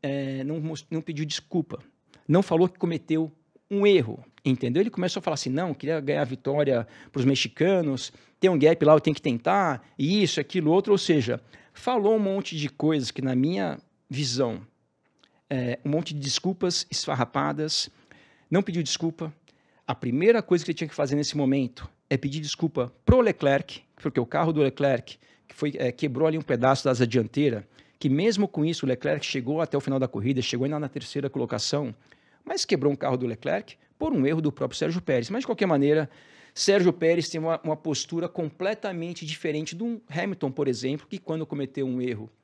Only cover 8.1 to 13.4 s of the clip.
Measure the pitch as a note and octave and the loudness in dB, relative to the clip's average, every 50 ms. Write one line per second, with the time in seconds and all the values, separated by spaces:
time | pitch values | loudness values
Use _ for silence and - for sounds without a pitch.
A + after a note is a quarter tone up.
8.1 | _ - _ _ _ _ - F#3+ F3+ D3+ C3 D3+ E3 - E3 D3+ D#3 D3+ - D#3+ | _ -20 _ _ _ _ 4 4 4 8 6 6 6 6 8 8 8 8 8 2
9.1 | D3+ - _ D3+ B2 A#2 - - F#3 G3+ G3 E3+ C#3 A#2+ - _ _ - C3+ D3 | -2 0 _ -2 -2 0 0 2 2 2 2 2 -2 -4 -6 _ _ -4 -2 0
10.1 | F#3+ G#3+ G3+ D#3+ - - C#3+ - - F#3 D#3+ D3 D#3+ F#3+ G3 - G3+ F#3+ - - | 2 4 2 2 2 0 -4 -2 -2 0 2 4 4 4 4 4 2 2 4 4
11.1 | E3+ D3+ B2 A2+ A#2+ A2 _ _ - - - _ _ - - - B3+ A#3+ G3+ G3+ | 2 2 4 0 -2 -6 _ _ -20 -20 -20 _ _ -8 -4 -2 0 2 4 4
12.1 | A3 A3 G#3 F#3+ G3 G3+ F#3+ - - D#3 D3 C#3+ - _ - D3+ D#3+ D3+ C3 A2+ | 4 4 2 0 -2 -2 -4 -6 -6 -4 -6 -6 -6 _ 0 0 2 2 -2 -4
13.1 | - - C3 C3 C3 B2+ | -6 -4 -4 0 0 2